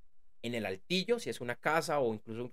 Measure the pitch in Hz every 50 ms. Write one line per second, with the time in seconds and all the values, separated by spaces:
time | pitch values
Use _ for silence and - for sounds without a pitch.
0 | - - - - - - - - - 117 120 117 107 95 95 95 - - 175 185
1 | 185 185 240 233 - 135 113 - 131 120 120 - - 160 151 165 156 151 156 147
2 | 135 117 110 107 - - 110 113 123 123